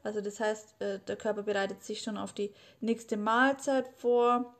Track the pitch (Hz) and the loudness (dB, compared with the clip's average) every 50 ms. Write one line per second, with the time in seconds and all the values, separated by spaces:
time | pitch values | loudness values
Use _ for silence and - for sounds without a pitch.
0 | - 214 214 214 196 202 202 - 220 214 214 214 - - _ - 202 202 196 196 | -8 -6 -4 -4 -6 -6 -4 -2 -2 -2 -2 -2 -8 -14 _ -6 -6 -4 -6 -6
1 | - - 208 - - 214 208 - 202 214 202 196 196 196 196 - - - 208 - | -6 -8 -8 -4 -2 -2 -2 -2 -2 -2 0 0 -2 -2 -4 -8 -8 -8 -8 -6
2 | - 226 202 196 196 196 - 214 202 208 - - - - - _ 214 226 226 226 | -6 -6 -6 -6 -6 -6 -6 -6 -6 -6 -8 -12 -20 -20 -10 _ -2 -2 -2 -2
3 | - - 220 208 208 220 226 240 262 269 277 277 - 277 269 262 254 254 - - | -4 -4 -4 -2 2 2 4 6 4 4 2 2 0 0 2 2 0 -2 -6 -2
4 | - 240 240 240 240 240 240 247 240 - - | 2 4 4 6 6 6 4 2 0 -4 -10